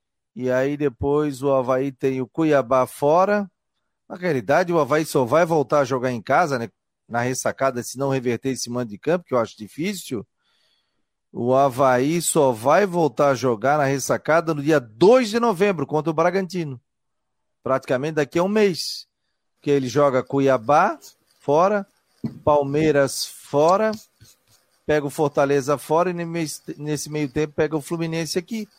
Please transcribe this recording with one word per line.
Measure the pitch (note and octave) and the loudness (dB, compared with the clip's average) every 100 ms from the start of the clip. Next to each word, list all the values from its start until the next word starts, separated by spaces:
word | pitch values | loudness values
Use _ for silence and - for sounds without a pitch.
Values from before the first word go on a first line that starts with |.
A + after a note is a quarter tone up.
| _ _ _ A#2 | _ _ _ -6
E | B2+ | -2
aí | B2+ C#3 D3 | 0 0 -2
depois | C#3+ A#2 C#3 D3 D3+ B2+ | -4 -2 -2 0 0 -2
o | C#3 | 0
Avaí | C3+ B2 C3 C#3 | 0 2 -2 -2
tem | C3 C3+ C3 | -4 -2 -2
o | B2 | -4
Cuiabá | - D#3+ C#3+ A#2 C3 B2 | -2 2 2 2 2 0
fora. | - C#3+ E3+ G3 G#3 G3 _ _ _ _ _ - | 0 2 4 4 0 -4 _ _ _ _ _ -18
Na | |
realidade, | - F3+ C3 G2 D#3 F3+ | -8 -4 -2 2 2 2
o | E3+ | 0
Avaí | C3 D3+ | 2 0
só | D#3 D3 | 0 0
vai | A#2+ D3+ | 2 2
voltar | E3+ D#3+ C3+ D3+ | 2 2 2 0
a | |
jogar | C3 C3+ B2+ | 0 -2 -2
em | A#2+ | -4
casa, | - D3 E3+ B2+ | 0 0 2 -2
né, | A2+ _ _ _ - | -6 _ _ _ -8
na | A#2 | -4
ressacada, | B2 B2+ A2+ - C3+ B2 | -4 -4 -4 -2 -2 -2
se | - B2 | -8 -6
não | C#3 | -4
reverter | C3+ B2 A#2 C3+ | -2 -2 -2 -4
esse | B2 A#2+ | -6 -6
mando | A#2+ A#2+ | -8 -8
de | G#2 | -8
campo, | D3+ F3+ | -4 -4
que | - | -2
eu | D#3+ | -4
acho | A2 - | -4 -8
difícil. | G#2 - F#3 F#3 - A2+ - _ _ _ _ _ _ _ _ _ _ | -16 -8 -8 -8 -10 -10 -12 _ _ _ _ _ _ _ _ _ _
O | - A#2+ | -6 0
Avaí | C3 C#3 A#2+ C3+ B2 C#3+ E3+ | 2 2 2 2 2 2 -2
só | - E3 C3+ | 0 2 2
vai | A2 B2 F3 G3+ | 2 2 2 2
voltar | F3 D3+ - C#3+ | 0 -2 2 0
a | |
jogar | B2 B2+ A2 C3 D3+ | 2 -2 0 0 0
na | |
ressacada | C#3 C#3 - A#2 - D#3+ D#3+ | 0 -2 -2 -2 0 0 0
no | D3 | -2
dia | C#3 D3+ | 0 0
dois | A#2 A2 F#3 B3+ A3 | 0 4 6 6 4
de | A#3 | 0
novembro, | A#3 F3 G3+ E3+ | 0 2 0 0
contra | C#3 D3+ D#3 | -2 -2 -2
o | |
Bragantino. | D#3 E3+ F#3+ F#3 F3+ D3+ B2 _ _ _ _ _ _ _ _ | 0 0 0 -4 -6 -8 -10 _ _ _ _ _ _ _ _
Praticamente | A#2+ C3 - B2+ D3+ | -2 -2 0 -2 -2
daqui | D3+ C#3+ E3+ | -2 -2 0
a | |
um | F#3 | 0
mês. | G#3+ G3+ D#3 - - - _ _ _ _ _ | 2 2 0 -8 -12 -16 _ _ _ _ _
Porque | D3 | -2
ele | C#3+ B2+ | 0 0
joga | C3 C#3+ B2+ | 2 2 2
Cuiabá | - C#3 C3+ B2+ A2+ D3+ G3+ D#4 - _ _ _ | 0 0 2 2 2 2 2 -2 -14 _ _ _
fora, | - D3+ F#3 G#3 G3 _ _ _ - - | -2 2 2 0 -4 _ _ _ -14 -6
Palmeiras | - D3 C#3 D3 D#3 C#3+ C3+ - - | 0 2 2 0 2 2 0 -2 -10
fora, | - - C#3+ D#3+ G3 A3 G#3+ - _ - _ _ _ _ _ - | -12 -4 2 4 2 0 -4 -14 _ -20 _ _ _ _ _ -2
pega | D3+ | -2
o | C#3+ | -2
Fortaleza | - C#3+ D#3+ C#3 C#3+ B2+ C#3+ | -2 -2 0 2 0 0 -2
fora | - D#3+ F3+ | 0 0 0
e | |
ne-, | F3 E3+ E3+ D3+ - - - | -2 -6 -6 -8 -10 -14 -12
nesse | D3 D3 D3+ | -6 -6 -6
meio | D3+ C#3+ | -6 -4
tempo | D3+ D3+ D#3+ | -4 -4 -2
pega | D#3 D#3 | -2 -4
o | |
Fluminense | - E3+ E3 E3 D#3+ F#3 | -6 -6 -4 -6 -6 -6
aqui. | E3+ A3+ G#3 | -6 -8 -10